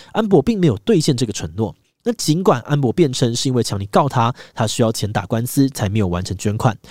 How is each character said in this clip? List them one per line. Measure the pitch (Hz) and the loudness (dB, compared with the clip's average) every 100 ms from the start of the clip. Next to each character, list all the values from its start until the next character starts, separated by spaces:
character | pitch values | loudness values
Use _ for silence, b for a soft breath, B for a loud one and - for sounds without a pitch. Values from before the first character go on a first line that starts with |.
| B | B
安 | - 226 | -4 4
博 | 220 | 4
并 | - 214 | 4 2
没 | 170 | 2
有 | 95 | 0
兑 | - 190 | 2 2
现 | 156 123 | 2 0
这 | |
个 | 120 | -2
承 | - 80 | -4 -8
诺。 | 85 104 - _ _ | -6 -6 -6 _ _
那 | 233 | -6
尽 | 240 - 156 | -4 -2 2
管 | 190 131 | 2 2
安 | - 147 | 0 0
博 | 127 | 0
辩 | 110 151 | 2 2
称 | 127 120 120 | 2 -2 0
是 | 139 | 0
因 | |
为 | 123 | 0
强 | 110 101 | -2 -4
尼 | 98 | 0
告 | 190 143 | 0 2
他， | 127 117 B B | 0 0 B B
他 | - - | -4 -2
需 | - | 0
要 | 113 | 0
钱 | 110 104 | 0 -4
打 | 107 | -6
官 | 92 113 123 | -4 -4 -2
司 | - 135 | 0 0
才 | - 107 | 0 -2
没 | 107 | 0
有 | 95 | 0
完 | 87 | -2
成 | 92 92 | -4 -4
捐 | 107 104 | -4 0
款， | 127 - B | -2 -2 B